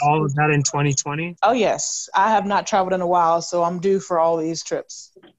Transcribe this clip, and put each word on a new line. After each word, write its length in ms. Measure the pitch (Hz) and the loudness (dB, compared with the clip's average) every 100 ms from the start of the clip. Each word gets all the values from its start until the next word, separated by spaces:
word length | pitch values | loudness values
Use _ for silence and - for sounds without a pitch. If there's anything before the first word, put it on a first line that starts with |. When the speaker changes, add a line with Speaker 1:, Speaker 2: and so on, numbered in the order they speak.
Speaker 1:
know, 80 | 147 | 2
Speaker 2:
all 140 | 151 151 | 2 0
of 100 | 143 | 0
that 160 | 151 | 2
in 100 | 147 | 2
twenty 300 | 135 143 143 | 0 0 0
twenty? 420 | 135 151 143 170 175 | -2 -4 -6 -8 0
Speaker 1:
Oh, 120 | 202 | 2
yes. 560 | 247 190 - - - - | 2 2 0 -4 -8 -4
I 160 | - 202 | 0 2
have 160 | 214 196 | 2 2
not 220 | 196 170 | -2 0
traveled 260 | 202 185 | 0 0
in 80 | 185 | 0
a 60 | 175 | 2
while, 340 | 180 165 170 | 2 4 2
so 220 | 165 175 | 0 -2
I'm 160 | 170 175 | -2 0
due 200 | 190 196 | 0 0
for 200 | - 170 | 0 0
all 180 | 165 165 | 2 0
these 260 | 160 165 | -2 -6
trips. 480 | - 160 - - - _ - | -6 -8 -8 -16 -20 _ -20